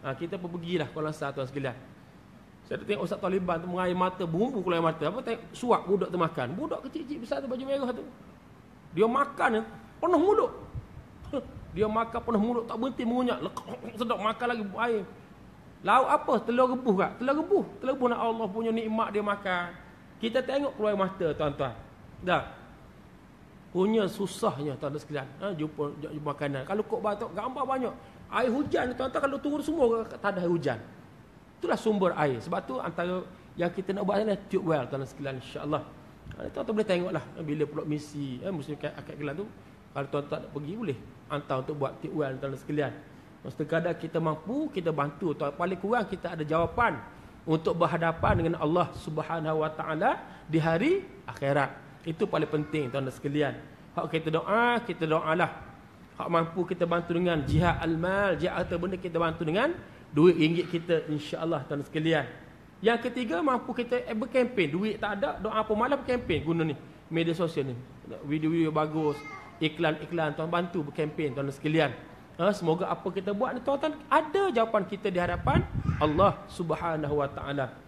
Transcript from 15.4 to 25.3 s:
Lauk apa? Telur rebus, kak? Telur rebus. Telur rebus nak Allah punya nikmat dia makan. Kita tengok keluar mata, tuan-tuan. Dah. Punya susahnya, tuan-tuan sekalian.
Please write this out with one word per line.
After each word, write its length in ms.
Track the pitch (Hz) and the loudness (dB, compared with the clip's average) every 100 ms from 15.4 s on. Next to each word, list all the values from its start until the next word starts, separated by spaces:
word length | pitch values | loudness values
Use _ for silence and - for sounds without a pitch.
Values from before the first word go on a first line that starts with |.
| - - - - 175 | -20 -20 -20 -8 4
Lauk 240 | 233 262 | 4 6
apa? 320 | 302 - 240 | 2 4 0
Telur 320 | - 240 254 | 2 4 4
rebus, 240 | 254 254 190 | 4 2 4
kak? 140 | 175 - | 2 0
Telur 240 | 254 294 320 | 0 0 4
rebus. 200 | 392 202 - | 2 2 -4
Telur 160 | 254 | -2
rebus 160 | 269 247 | 2 2
nak 120 | 240 233 | 2 0
Allah 220 | 226 220 | 0 -2
punya 220 | 208 226 | -2 0
nikmat 400 | 226 220 220 220 | 0 0 0 0
dia 80 | 208 | 0
makan. 480 | 208 202 196 180 175 170 - - - - | 0 -2 0 -2 -2 -8 -18 -20 -20 -6
Kita 240 | 226 240 | 0 0
tengok 400 | 254 269 285 - | 0 0 0 0
keluar 160 | 214 202 | 0 2
mata, 300 | 190 185 170 147 | 0 0 -2 2
tuan-tuan. 400 | 151 139 139 113 - - - - 180 | -2 0 -4 -4 -16 -20 -20 -10 0
Dah. 160 | 160 - - - - - - - - - - - - - | 0 0 -12 -20 -20 -20 -20 -20 -20 -20 -20 -20 -20 -6
Punya 400 | 175 190 220 190 | 0 4 4 2
susahnya, 640 | - 196 - 226 135 147 123 | 0 -4 0 -2 0 -4 -4
tuan-tuan 160 | 147 147 | -4 -6
sekalian. 300 | - 147 131 | -6 -8 -8